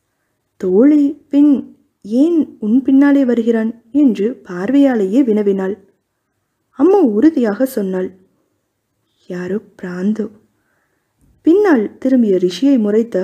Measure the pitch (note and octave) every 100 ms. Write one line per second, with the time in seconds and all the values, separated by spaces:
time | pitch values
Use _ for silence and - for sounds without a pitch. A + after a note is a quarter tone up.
0 | _ _ _ _ _ - F#3 F#3+ C#4 D4+
1 | C#4+ D#4 - C#4+ D4 B3+ - _ _ _
2 | G3 A#3 D#4+ E4+ - - G#3 B3 C4 C4+
3 | C#4+ C#4 B3+ A#3+ A3+ A3+ A3 - _ C#4
4 | C#4 G3 G#3+ C4+ - F3 G3+ C#4 C4+ A#3+
5 | F#3+ A#3 B3 G#3 G3+ G3 F#3+ G#3 _ _
6 | _ _ _ _ _ _ _ - D#4 G4+
7 | C#4 G#3 D#4 D#4+ A3+ G3+ C4 A3+ G3 F#3
8 | F#3 - _ _ _ _ _ _ _ _
9 | _ _ - F3+ F3+ G3+ - - F#3 F3+
10 | G3 G#3+ G#3 - _ _ _ _ _ _
11 | _ _ _ _ - F#4+ G#4 C4 G3+ -
12 | C4 C4 A3 F#3 F3+ F3+ C#4 C4+ G#3 G#3+
13 | A#3 F#3